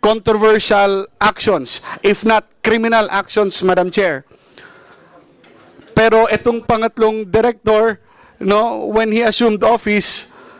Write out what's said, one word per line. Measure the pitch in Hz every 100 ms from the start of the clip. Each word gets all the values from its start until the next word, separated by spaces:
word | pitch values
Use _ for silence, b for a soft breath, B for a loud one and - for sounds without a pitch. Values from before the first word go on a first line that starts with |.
controversial | 208 220 214 214 220 214 - 208 202 196 196 -
actions, | 208 - - 180 127 - B B
if | - 202 220
not | 220 - _ -
criminal | 233 226 226 208
actions, | 196 190 - 202 -
Madam | 185 180 180
Chair. | 175 190 139 - B B B B B B B B B _ _ _ - - - -
Pero | - 220 220 226
itong | 214 240 233 214
pangatlong | 233 226 - 220 220 202
director, | 202 226 226 214 214 226 208 b b b b
no, | 196 208 233 220 208
when | 214 220
he | 220
assumed | 233 214 240 208
office, | 220 233 - 208 175 - - B B